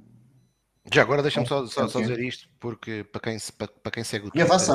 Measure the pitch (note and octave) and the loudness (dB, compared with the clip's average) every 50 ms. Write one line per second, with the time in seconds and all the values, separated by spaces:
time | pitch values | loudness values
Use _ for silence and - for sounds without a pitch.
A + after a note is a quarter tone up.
0 | - - - - _ _ _ _ _ _ _ _ _ _ _ _ _ - - D3+ | -20 -20 -20 -20 _ _ _ _ _ _ _ _ _ _ _ _ _ 2 4 6
1 | A#2 A2 C#3+ C#3+ C#3+ D3 - C#3+ C3 B2 D3 C#3 B2+ A2 - C#3 B2+ G#2+ - B2+ | 6 6 4 2 2 0 0 0 0 0 0 -2 -2 -2 -2 -2 -2 0 0 -2
2 | A2 A#2 B2 A#2 B2 B2+ - - - _ _ _ - A#2+ A2 - - A#2 A2 G#2 | -2 -2 -2 -4 -6 -6 -8 -12 -16 _ _ _ -8 -8 -8 -8 -10 -8 -8 -8
3 | G2+ - - A2 - A2+ A2 G#2 - - - _ G#2+ - - _ _ A2 - A#2 | -8 -8 -10 -6 -6 -6 -6 -6 -8 -12 -10 _ -10 -10 -10 _ _ -8 -6 -6
4 | A2+ - - G#2 G2+ G2+ - D#3+ E3+ F3 F#3 F#3 - - | -6 -4 -4 -6 -6 -2 0 2 4 6 6 4 4 2